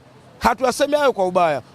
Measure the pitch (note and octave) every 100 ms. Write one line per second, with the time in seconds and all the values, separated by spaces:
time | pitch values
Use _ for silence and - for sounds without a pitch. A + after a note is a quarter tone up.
0 | - - - - A3 A#3+ B3+ - C#4+ D4
1 | C#4+ G3 F#3 F3+ E3+ C#3 -